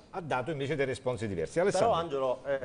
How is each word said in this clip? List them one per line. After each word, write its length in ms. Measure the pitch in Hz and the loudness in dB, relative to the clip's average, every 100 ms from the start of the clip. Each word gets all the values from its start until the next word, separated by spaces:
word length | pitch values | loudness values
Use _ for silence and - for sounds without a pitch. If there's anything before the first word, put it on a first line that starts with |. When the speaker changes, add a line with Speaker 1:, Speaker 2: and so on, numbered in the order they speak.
| - | -12
Speaker 1:
ha 100 | 185 | -8
dato 300 | 160 127 127 | -2 -2 -2
invece 240 | 147 135 | -2 -2
dei 120 | 151 135 | 0 0
responsi 420 | 123 123 120 113 | 0 -2 -2 -2
diversi. 240 | 90 80 | -2 -2
Speaker 2:
Però, 120 | 160 196 | 2 2
Speaker 1:
Alessandro. 300 | 190 147 175 | 4 4 4
Speaker 2:
Angelo, 420 | 170 139 131 123 139 | 0 0 0 -2 -2
eh, 140 | 135 | -4